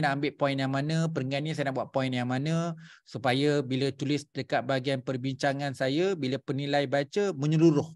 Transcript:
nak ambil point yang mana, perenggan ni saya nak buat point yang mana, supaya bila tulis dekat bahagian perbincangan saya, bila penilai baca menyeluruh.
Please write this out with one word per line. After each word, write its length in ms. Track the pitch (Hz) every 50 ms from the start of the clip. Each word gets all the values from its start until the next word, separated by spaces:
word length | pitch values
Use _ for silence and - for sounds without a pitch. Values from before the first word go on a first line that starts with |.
| 156
nak 160 | 143 139 139
ambil 160 | 147 147 -
point 240 | - 147 139 139 135
yang 100 | 135 135
mana, 380 | 135 139 139 151 160 160 165 165
perenggan 320 | 160 156 131 131 139 139
ni 160 | 147 156 160 156
saya 140 | 147 139
nak 80 | 131 131
buat 100 | 110 -
point 220 | - 135 131 131
yang 180 | 127 123 123 123
mana, 460 | 127 127 139 156 165 165 165 170 160 160 - - - - _ -
supaya 560 | - 127 117 127 123 135 143 147 147 147 139
bila 260 | 123 131 131 135 139 135
tulis 320 | - 143 131 147 143 147 _
dekat 320 | _ 135 127 - 151 135
bahagian 400 | 117 127 135 135 127 143 135 131
perbincangan 720 | 123 - 135 127 123 135 135 131 - 143 135 139 143 143 131
saya, 400 | - 135 131 135 151 180 190 202
bila 240 | 170 139 127 127 131
penilai 480 | - - 143 135 143 143 143 143 143
baca 460 | 131 127 143 143 - - 202 202 196 180
menyeluruh. 540 | 139 139 151 156 160 160 170 156 147 127 - -